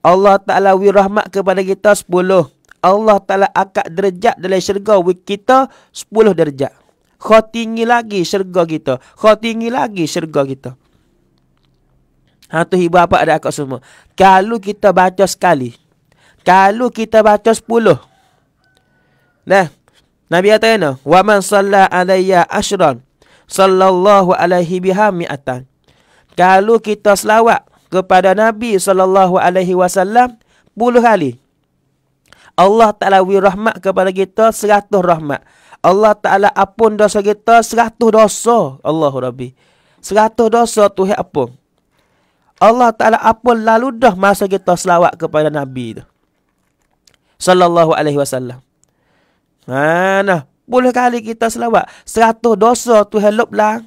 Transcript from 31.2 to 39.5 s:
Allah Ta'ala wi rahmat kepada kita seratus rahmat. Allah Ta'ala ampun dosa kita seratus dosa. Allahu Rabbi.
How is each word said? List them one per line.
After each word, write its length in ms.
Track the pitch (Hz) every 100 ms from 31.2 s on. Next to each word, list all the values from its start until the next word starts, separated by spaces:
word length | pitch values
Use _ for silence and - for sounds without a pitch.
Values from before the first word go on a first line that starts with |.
| 143 120 _ _ _ _ _ _ _ _ _ _ _ -
Allah 320 | 185 220 220 208
Ta'ala 240 | 196 190
wi 160 | 185 196
rahmat 400 | 196 190 220 180
kepada 320 | 190 190 190
kita 400 | 190 190 - 226
seratus 480 | 220 208 208 202 202
rahmat. 400 | 180 165 151 - _ _ _ - 165
Allah 320 | 190 214 208
Ta'ala 320 | - 190 202
ampun 480 | - 196 - 226 208
dosa 240 | 208 208
kita 400 | 202 208 - 233
seratus 480 | 220 226 226 - 226
dosa. 720 | 220 214 - 226 233 156 135
Allahu 400 | - 156 151 135
Rabbi. 320 | 127 127 123